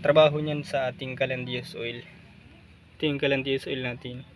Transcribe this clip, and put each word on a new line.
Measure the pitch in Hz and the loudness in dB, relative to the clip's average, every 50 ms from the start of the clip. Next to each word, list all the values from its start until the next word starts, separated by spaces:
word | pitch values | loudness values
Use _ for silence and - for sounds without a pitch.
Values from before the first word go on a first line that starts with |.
| - | 4
trabaho | 143 147 156 156 151 143 | 6 8 8 8 8 6
niyan | 151 151 151 151 147 143 | 2 -2 -2 -4 -4 -4
sa | - - 135 131 127 | -2 -2 -2 -2 -2
ating | 127 - 139 131 127 | -4 -6 -8 -8 -2
Calandius | 127 135 127 131 127 127 123 123 123 123 - - | -2 -2 -2 -2 -6 -4 -6 -6 -6 -6 -8 -10
oil. | - 117 117 120 120 117 - - - - - - - - - - - - - - - - - - - | -8 -8 -8 -8 -10 -14 -16 -20 -20 -20 -20 -20 -20 -20 -20 -20 -20 -20 -20 -20 -20 -20 -20 -8 -2
Ito | - | -2
yung | 151 143 | 0 0
Calandius | 139 - 139 139 135 131 139 135 135 - | 2 2 2 2 2 2 0 -2 -2 -2
oil | - 143 131 | -4 -6 -4
natin. | 127 123 123 123 - 123 123 127 127 - - | -4 -6 -8 -8 -10 -12 -12 -14 -16 -18 -20